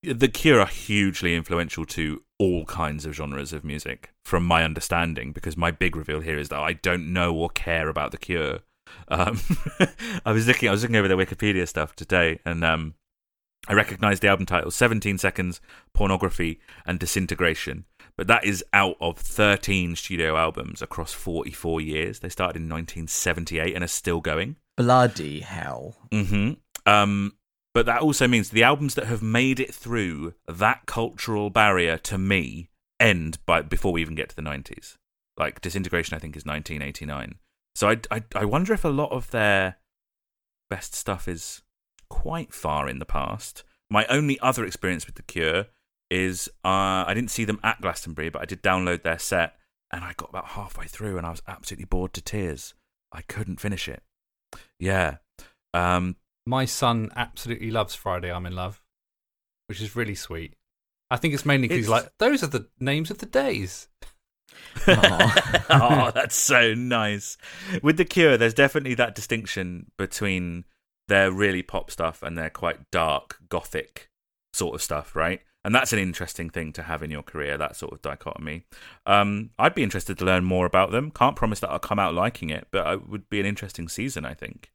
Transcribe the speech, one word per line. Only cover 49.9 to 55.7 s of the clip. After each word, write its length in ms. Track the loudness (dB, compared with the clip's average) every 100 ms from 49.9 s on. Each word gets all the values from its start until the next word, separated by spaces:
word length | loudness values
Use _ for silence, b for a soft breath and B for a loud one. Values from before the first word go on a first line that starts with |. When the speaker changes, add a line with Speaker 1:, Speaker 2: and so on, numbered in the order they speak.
Speaker 1:
and 100 | -12
I 120 | -10 -12
got 140 | -10
about 160 | -10 -10
halfway 400 | -10 -10 -10 -12
through, 320 | -10 -6 -6
and 80 | -6
I 40 |
was 120 | -10 -12
absolutely 380 | -14 -14 -12
bored 300 | -2 -2 -2
to 80 | -6
tears. 520 | -8 -6 -4 -6 -12 _ _ _ _
I 80 | -20
couldn't 380 | -12 -8 -8 -6
finish 280 | -6 -6 -8
it. 140 | -12 _ _ _ _ _ B B _
Yeah. 380 | -2 0 0 -2 _ -20 b b _